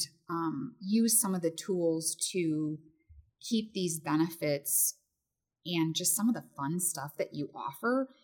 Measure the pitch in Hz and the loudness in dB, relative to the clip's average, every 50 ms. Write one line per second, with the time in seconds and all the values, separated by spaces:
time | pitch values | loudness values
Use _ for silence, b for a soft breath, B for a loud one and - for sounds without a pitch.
0 | - - - _ _ - 170 165 165 160 151 135 143 - - - 185 190 214 226 | -4 -6 -8 _ _ -8 -6 -4 -2 -2 -2 -4 -6 -8 -10 -8 -2 2 4 4
1 | 226 226 214 - 220 190 185 180 165 165 165 - - - 185 175 170 165 160 160 | 4 4 4 4 2 2 0 0 0 0 -2 -2 -4 -2 0 2 2 2 2 2
2 | 160 - - - - - - 185 170 160 151 156 156 151 156 156 - - _ _ | 0 -4 -4 -4 -4 -2 0 0 0 2 0 0 0 -2 -4 -6 -10 -16 _ _
3 | _ - - - - _ _ _ - - 226 220 220 - - 190 180 170 165 160 | _ -20 -20 -20 -20 _ _ _ -4 -2 0 0 0 -2 -2 -2 -2 -2 -2 -4
4 | - 156 151 156 165 170 - - - 147 143 143 - - - - - - - _ | -2 0 2 2 2 2 0 -2 0 0 0 0 0 0 0 2 2 0 -2 _
5 | _ _ _ _ _ _ _ _ _ _ _ _ - 170 175 165 160 165 156 - | _ _ _ _ _ _ _ _ _ _ _ _ -6 -2 2 2 2 2 2 0
6 | 180 - - - 208 240 226 214 - - _ - 139 143 170 180 - - - 139 | 0 0 2 2 2 2 0 0 -4 -10 _ -6 -2 -2 -2 0 -2 -2 -4 -4
7 | 139 147 - - 185 - - 147 143 - - 123 110 135 143 - 226 233 254 269 | -8 -6 -4 -4 -6 -4 -4 -6 -6 -6 -8 -8 -8 -8 -6 -2 0 2 2 2
8 | 262 b b b | 0 b b b